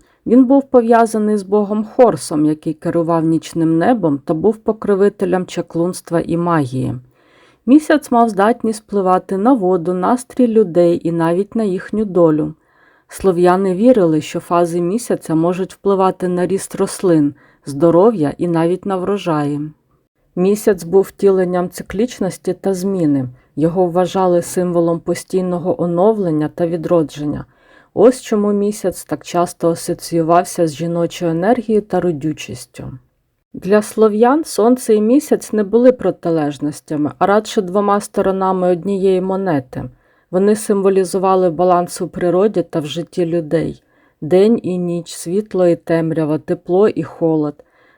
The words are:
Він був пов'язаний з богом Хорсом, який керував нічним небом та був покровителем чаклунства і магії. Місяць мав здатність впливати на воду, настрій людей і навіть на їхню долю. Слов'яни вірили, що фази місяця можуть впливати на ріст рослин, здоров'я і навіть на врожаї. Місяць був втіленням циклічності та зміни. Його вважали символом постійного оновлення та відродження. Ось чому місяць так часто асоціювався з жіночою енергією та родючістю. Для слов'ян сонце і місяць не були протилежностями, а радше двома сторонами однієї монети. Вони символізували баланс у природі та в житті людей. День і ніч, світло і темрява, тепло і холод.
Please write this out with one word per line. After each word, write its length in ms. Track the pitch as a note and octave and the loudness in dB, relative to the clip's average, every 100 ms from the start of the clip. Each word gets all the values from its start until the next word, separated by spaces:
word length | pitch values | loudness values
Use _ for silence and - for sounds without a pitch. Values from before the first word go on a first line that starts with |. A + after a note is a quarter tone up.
| _ _ - | _ _ 2
Він 200 | B3 B3 | 4 6
був 240 | C#4 C4+ | 4 4
пов'язаний 680 | B3 A3+ A#3 A3+ A3 G#3+ G#3 | 2 4 4 2 0 0 -2
з 60 | |
богом 440 | F#3+ G#3 G3 G#3+ G#3+ - | 0 0 0 -4 -2 2
Хорсом, 500 | A#3 D#3+ - D3+ D3+ | 2 2 -4 0 0
який 280 | D3+ D#3+ | 0 -6
керував 520 | D#3 E3+ E3+ E3 E3 D#3+ | -6 -2 -2 0 0 0
нічним 520 | D#3+ - E3 D#3+ E3 | -2 -2 -2 0 2
небом 420 | F#3+ A#3+ E3 C#3+ - | 2 2 0 -2 -4
та 80 | |
був 240 | D#3+ G3+ A3 | -2 0 -2
покровителем 880 | - G#3+ G#3 F#3+ G3+ - F#3 F#3 F3+ | -4 -4 -2 2 2 0 -2 -2 -4
чаклунства 720 | F3 - E3 F3+ F3+ - E3+ | -8 -6 -4 -4 -4 -4 -4
і 180 | - E3+ | -2 -2
магії. 580 | F3 E3 B2+ B2+ B2+ B2 _ _ _ _ _ _ A3+ | 0 0 -2 -4 -6 -8 _ _ _ _ _ _ 2
Місяць 460 | D4+ - D4 - | 2 4 -2 2
мав 180 | A#3 A#3 | 2 2
здатність 540 | F#3+ G#3 B3 A3 A3 | 2 0 0 -4 -6
впливати 540 | - G3+ F#3 F#3 - F#3+ | -6 -2 2 0 0 0
на 160 | A3+ | 2
воду, 400 | B3+ F#3 F#3 E3+ | 2 2 0 -2
настрій 540 | F#3 F#3 B3+ - - A#3+ | -2 0 -2 -2 0 2
людей 600 | A3 F#3 F3 E3+ E3+ E3 | 2 2 2 2 2 -2
і 40 | |
навіть 440 | E3+ E3 F3 G3+ A3+ | -2 0 0 -2 -2
на 80 | |
їхню 420 | G#3 F#3 - G#3 G#3 | -2 -4 -4 -4 -2
долю. 480 | F3 E3 D#3 D3+ - _ _ _ _ - | 2 4 2 -2 -8 _ _ _ _ -20
Слов'яни 600 | - F#3+ E3+ F3 F#3 G3 | -4 0 2 4 2 0
вірили, 480 | F3+ A#3+ A3+ E3+ D#3 | 2 4 4 4 0
що 180 | - E3+ | -2 -8
фази 420 | - F3 F3 F3 | -2 0 0 0
місяця 540 | F3 A3+ - F#3 - D#3+ | -2 -4 -4 -6 -2 0
можуть 380 | E3+ F3+ F3+ | 0 -2 -6
впливати 540 | - G3 F#3+ F#3 F3+ F3+ | -4 -2 2 0 0 -4
на 200 | F3+ F3 | -2 -2
ріст 280 | F#3+ - - | -4 -6 -6
рослин, 580 | F#3+ - F#3+ D#3+ C#3+ - _ _ C#3+ | -6 -2 2 2 2 -4 _ _ -10
здоров'я 680 | C#3 E3+ E3 A3 G3+ C#3+ - | 0 2 4 4 2 -2 -2
і 100 | F3 | -2
навіть 380 | E3 E3 F3+ G3+ | 0 0 -2 -4
на 120 | F#3 | -4
врожаї. 640 | F#3 G3+ F3+ D3+ D3 D3 D3+ - _ _ _ _ _ F3+ | -4 -4 -2 -2 -2 -4 -8 -12 _ _ _ _ _ -2
Місяць 480 | F#3+ G#3 A3+ F#3 | 0 0 0 -2
був 180 | E3+ F#3+ | 2 0
втіленням 680 | F#3+ - G3 F#3+ F3+ F3+ F3+ | 0 0 2 2 0 -2 -4
циклічності 840 | - - F#3+ B3 - F#3+ - F#3 | -8 -8 -4 -4 -2 -6 -6 -6
та 200 | F3 G3 | -4 -4
зміни. 560 | F#3 G3 F#3+ D3+ C#3 B2+ - _ C#3+ | -2 -2 0 0 0 -4 -10 _ -4
Його 300 | E3 F#3 F3 | -2 0 0
вважали 540 | F3 E3+ F#3+ F#3 F3 | 0 0 0 2 0
символом 580 | E3+ F#3 F3+ E3+ E3 E3+ | 0 -4 -2 0 0 -2
постійного 840 | - F3 - F#3 F#3 F3 F3 E3+ | -4 -6 -4 -4 -2 -4 -4 -2
оновлення 640 | F3 E3+ G#3 G#3+ F3 D3+ D3+ - | -2 2 2 2 0 -2 -2 -2
та 120 | E3+ | -4
відродження. 800 | E3+ D3+ E3+ D3 D3 D3 C3+ - _ _ _ _ | -2 0 0 0 -4 -8 -8 -10 _ _ _ _
Ось 280 | - A#3 B3+ | 2 2 2
чому 300 | - G#3+ G#3 | -2 -2 0
місяць 520 | G3+ G#3 G#3 F#3 - | 0 -2 -2 -6 -6
так 220 | - - - | -8 -10 -4
часто 460 | F3 F3 - E3+ | -2 -2 -2 -2
асоціювався 960 | D#3+ - E3+ - E3 D#3+ F3 F#3+ - E3 | -2 -4 -8 -4 -2 2 2 2 -2 -2
з 80 | C#3 | -2
жіночою 560 | E3+ E3+ E3 - F3 | -4 -2 -4 -4 -4
енергією 500 | E3 F#3+ B3 A3 G#3+ | 0 0 0 0 -2
та 180 | G#3 F3+ | 0 -2
родючістю. 1000 | F3 D3 D#3 C#3 - - - - B2+ C3 _ _ _ _ _ | -2 -2 -4 -6 -10 -16 -16 -16 -16 -16 _ _ _ _ _
Для 280 | - F3+ G#3+ | -8 0 0
слов'ян 600 | G#3+ A3 A3 G#3+ A#3+ D4+ | 0 2 2 4 2 2
сонце 520 | D#4 - A3+ B3+ - G#3+ | -2 0 2 2 2 0
і 60 | |
місяць 520 | G#3+ C#4+ - G#3 - | 2 2 2 -2 -2
не 100 | G#3+ | -4
були 280 | G3 A#3 B3+ | 0 4 4
протилежностями, 1200 | B3+ F#3 E3+ F3 E3 C#3+ C#3 D3 - - D3+ C#3+ - | 4 -2 -2 -2 0 -2 -4 -8 -8 -8 -4 -4 0
а 80 | F#3+ | 2
радше 360 | G#3 G#3+ A3 | 2 0 -4
двома 400 | F3+ G3+ G3+ G3+ | -2 -2 0 -2
сторонами 720 | G#3 G3+ F#3+ F#3+ F#3+ F#3 F3+ | -2 -2 -2 0 -2 0 0
однієї 500 | F3 F#3+ G3 F#3+ F#3 | 0 -2 -2 0 0
монети. 680 | F#3+ F#3+ F#3+ F3+ - C3 B2 _ _ _ - | -2 -4 -2 -2 -4 -12 -12 _ _ _ -6
Вони 240 | F3+ G3+ G#3+ | 0 2 0
символізували 920 | - G3+ G3 F#3+ F3+ G3 F#3+ F#3+ F3+ | 0 0 2 2 0 0 2 2 2
баланс 520 | D#3 F3+ F3 F3 - | 2 2 2 0 -6
у 60 | E3+ | -8
природі 560 | F3 F3 F3+ G#3+ F#3 | -4 0 2 0 0
та 160 | - E3 | -4 -4
в 60 | D3 | -6
житті 400 | D#3+ - - E3 | -8 -8 -4 -2
людей. 580 | E3+ D3 D#3+ D3+ C#3 _ _ _ - | -2 -2 -2 -2 -8 _ _ _ -10
День 380 | D3 F3+ G#3+ A#3 | 0 4 4 2
і 140 | F3 F3+ | -2 -4
ніч, 360 | F3 E3+ E3 | -4 -6 -8
світло 540 | - E3 G3 G#3+ F#3 F3 | -12 -6 -4 -2 0 2
і 80 | E3 | 2
темрява, 600 | - E3 D#3+ D#3+ D3+ D3+ | 0 -2 0 -2 -2 -4
тепло 500 | - F3 - F#3 G#3+ | -4 -6 -2 2 2
і 160 | E3 | 0
холод. 600 | D3 - E3 D#3 D3 - - _ _ | -8 -4 -2 0 -2 -8 -20 _ _